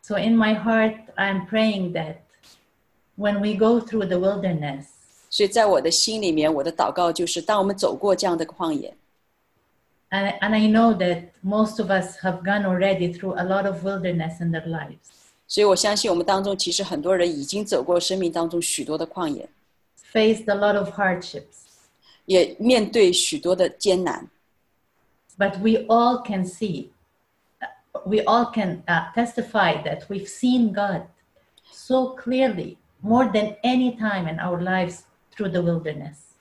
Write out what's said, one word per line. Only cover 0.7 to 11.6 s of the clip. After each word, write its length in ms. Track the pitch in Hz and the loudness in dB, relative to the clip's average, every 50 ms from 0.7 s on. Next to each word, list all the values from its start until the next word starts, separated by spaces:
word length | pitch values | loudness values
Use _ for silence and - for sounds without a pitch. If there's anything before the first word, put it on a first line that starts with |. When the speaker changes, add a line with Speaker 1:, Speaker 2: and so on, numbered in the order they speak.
| 226 226 220 220 220 - - - - | 2 4 2 2 0 -4 -16 -12 -4
Speaker 1:
I'm 320 | - 190 196 190 185 175 - | -2 -2 0 0 -2 -4 -2
praying 460 | 220 220 220 220 208 196 185 175 165 | 0 2 2 2 0 0 -4 -4 -4
that 240 | 165 156 156 156 - _ _ _ _ _ - - _ _ _ _ _ _ _ _ _ _ _ _ - | -6 -6 -6 -10 -14 _ _ _ _ _ -20 -20 _ _ _ _ _ _ _ _ _ _ _ _ -4
when 220 | 202 202 202 202 | -2 -2 0 0
we 180 | 202 214 214 190 | 0 -2 2 4
go 220 | 220 220 240 240 | 4 4 4 4
through 260 | 226 - 220 220 196 180 | 0 -2 -4 -4 -2 0
the 100 | 180 180 | 0 0
wilderness, 680 | 185 190 202 190 180 185 170 156 151 143 135 139 147 - _ _ _ _ _ _ _ _ | 0 0 0 0 -2 -2 -2 -2 -4 -6 -8 -8 -12 -18 _ _ _ _ _ _ _ _
Speaker 2:
所 140 | - - 208 | -2 0 0
以 60 | 196 | 2
在 160 | 208 233 220 | 4 2 4
我 160 | 208 185 143 | 4 4 2
的 80 | 131 165 | 2 2
心 320 | 175 - - - 220 220 | 0 0 0 0 -2 -2
里 100 | 208 180 | -2 0
面， 200 | 160 156 151 156 160 | 0 2 2 2 0
我 100 | 143 139 | 0 -2
的 80 | 165 | -4
祷 200 | 160 - - 104 | -2 0 -2 0
告 200 | - - 180 170 | 0 0 0 0
就 140 | 160 165 175 | 0 -2 -4
是， 160 | 170 - 175 | -4 -4 -6
当 180 | 165 - 214 208 | -2 0 0 2
我 40 | 190 | 2
们 120 | 196 202 | 0 0
走 200 | 196 - - - | 0 0 -2 -2
过 200 | - - 202 190 | 0 0 0 0
这 120 | - - 190 | 2 0 -2
样 100 | 175 165 | -2 -2
的 80 | 165 | -4
旷 260 | - - - 175 165 | -6 -6 -6 -4 -4
野， 240 | 156 139 - - - _ _ _ _ _ _ _ _ _ _ _ _ _ _ _ _ _ _ _ _ _ _ _ | -4 -4 -6 -8 -14 _ _ _ _ _ _ _ _ _ _ _ _ _ _ _ _ _ _ _ _ _ _ _
Speaker 1:
and, 280 | - 196 196 196 - - | -4 -2 -2 -2 -2 -2
and 140 | 196 208 220 | -2 0 2
I 140 | 214 214 214 | 2 4 4
know 280 | 214 220 233 233 214 180 | 6 6 6 6 4 2
that 320 | 185 180 175 170 170 - _ _ - | 0 -2 -2 -2 -6 -14 _ _ -6
most 380 | 190 208 214 | -2 2 2